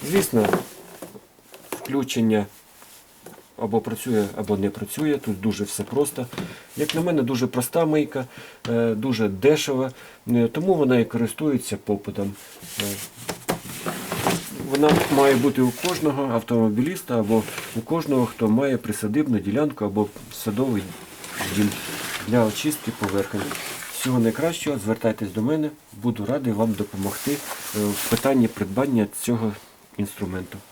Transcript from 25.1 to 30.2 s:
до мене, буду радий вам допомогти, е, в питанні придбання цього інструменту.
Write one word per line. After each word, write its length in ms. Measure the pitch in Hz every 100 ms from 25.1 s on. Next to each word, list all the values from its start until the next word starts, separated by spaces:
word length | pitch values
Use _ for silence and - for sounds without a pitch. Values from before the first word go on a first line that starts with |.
| 107 104
до 100 | 101
мене, 280 | 113 156 151 147 - 107
буду 240 | 117 107 104
радий 260 | 143 127
вам 200 | 104 113
допомогти, 600 | 98 101 95 98 - -
е, 40 | 147 - - - 107
в 320 | 104 101 -
питанні 380 | 113 139 135 113
придбання 580 | - 92 98 139 117 101 -
цього 320 | - 120 113 104 - - - -
інструменту. 640 | 101 -